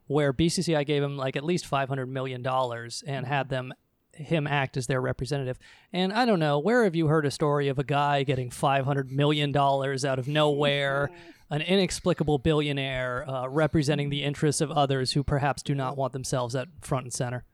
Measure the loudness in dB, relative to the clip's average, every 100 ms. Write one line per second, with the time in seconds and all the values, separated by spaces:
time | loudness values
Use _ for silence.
0 | -2 2 2 2 2 2 0 0 0 0
1 | 0 -2 -4 -4 -2 -2 0 -2 -2 -4
2 | -4 -4 -6 -4 -2 0 -2 -4 -10 -10
3 | -8 -6 -2 -2 -2 -6 -6 -14 _ _
4 | _ -16 -2 -2 0 0 0 -4 -2 0
5 | -2 -4 -4 -4 -4 -8 -14 -20 _ -2
6 | 0 2 2 4 4 2 2 4 4 2
7 | 2 2 2 0 0 2 0 -2 0 0
8 | 2 2 0 -2 -4 -2 2 2 2 -2
9 | -2 2 2 4 2 2 2 2 0 -2
10 | 0 -2 0 2 4 4 2 2 0 0
11 | -2 -6 -20 -20 -6 -4 2 2 2 0
12 | 0 0 2 2 4 2 2 -2 -2 -2
13 | -4 -4 -4 -4 -2 2 4 4 2 0
14 | 0 -2 -2 0 0 2 0 2 2 2
15 | 2 0 0 0 0 -2 -2 -2 -2 -2
16 | -4 -4 -4 -4 -2 -4 -6 -12 -6 -6
17 | -4 -6 -6 -6 -10